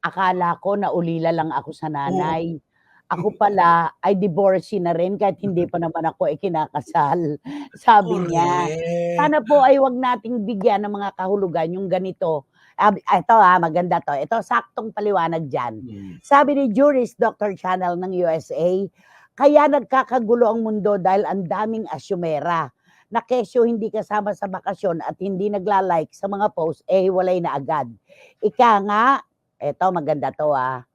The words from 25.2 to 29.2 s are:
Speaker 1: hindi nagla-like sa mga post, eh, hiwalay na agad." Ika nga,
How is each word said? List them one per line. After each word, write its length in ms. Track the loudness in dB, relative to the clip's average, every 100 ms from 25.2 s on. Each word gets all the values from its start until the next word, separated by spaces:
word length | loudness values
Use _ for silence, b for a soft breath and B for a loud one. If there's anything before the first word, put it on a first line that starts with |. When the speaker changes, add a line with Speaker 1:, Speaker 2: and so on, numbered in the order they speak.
Speaker 1:
hindi 320 | -6 -4 -4
nagla-like 560 | -4 0 0 2 -2 -2 _
sa 80 | -8
mga 240 | -2 -4 -2
post, 240 | -4 -6 0
eh, 160 | 2 2
hiwalay 320 | 2 0 0 -2
na 160 | -6
agad." 320 | -4 -4 -4 -10 _ b b b
Ika 400 | -6 4 4 4 2
nga, 320 | 2 2 2